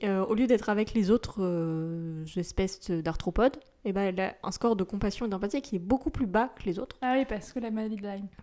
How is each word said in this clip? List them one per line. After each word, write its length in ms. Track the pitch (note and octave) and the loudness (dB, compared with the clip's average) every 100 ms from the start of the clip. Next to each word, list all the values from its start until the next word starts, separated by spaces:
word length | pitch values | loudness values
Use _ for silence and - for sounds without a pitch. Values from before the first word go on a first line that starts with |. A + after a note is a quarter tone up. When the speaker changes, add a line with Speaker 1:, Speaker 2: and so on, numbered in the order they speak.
Speaker 1:
euh, 220 | A#3 F#3+ F#3+ | 0 2 2
au 80 | A3 | 4
lieu 100 | B3+ | 6
d'être 220 | A3+ G#3+ | 4 4
avec 260 | G#3 A3 | 2 2
les 160 | A3+ F#3+ | 2 4
autres, 280 | A#3+ - - | 4 2 -2
euh, 840 | F#3 F3 E3 D#3+ E3 E3 E3 D#3 D#3+ F3+ | 0 0 0 0 -2 -4 -6 -6 -6 -6
espèces 560 | E3+ - F#3+ - - | -2 0 -2 -2 -4
d'arthropodes, 640 | E3+ D#3+ D#3+ F3+ G3+ B3+ - - _ G#3+ | -2 -2 -2 -2 4 4 2 -8 _ -4
eh 80 | |
ben, 80 | F#3+ | 0
elle 180 | G3 F#3 | 0 0
a 160 | F#3+ - | -4 -4
un 80 | - | -8
score 240 | - A#3+ G#3 | 0 2 2
de 80 | |
compassion 420 | F#3 G3+ G#3 - A#3 | 0 -2 -2 -2 -4
et 40 | |
d'empathie 320 | F#3+ G3+ C#4 | -2 -2 -2
qui 160 | - F#3 | -2 -4
est 20 | |
beaucoup 300 | F3+ B3+ D#4 | 0 0 0
plus 160 | - A3 | -2 2
bas 240 | G3+ B3 - | 2 0 -2
que 40 | G3 | -4
les 140 | F3 | -4
autres. 180 | C4 - | -6 -4
Speaker 2:
Ah 120 | B3+ C4 | 0 2
oui, 60 | C4 | 2
parce 260 | G#3 - | -4 -6
que 60 | B3+ | -6
la 120 | A3+ | -4
maladie 240 | A3 A3 G#3+ | -2 -4 -4
de 60 | G3+ | -6
Lyme. 220 | G3 G3+ - | -8 -10 -14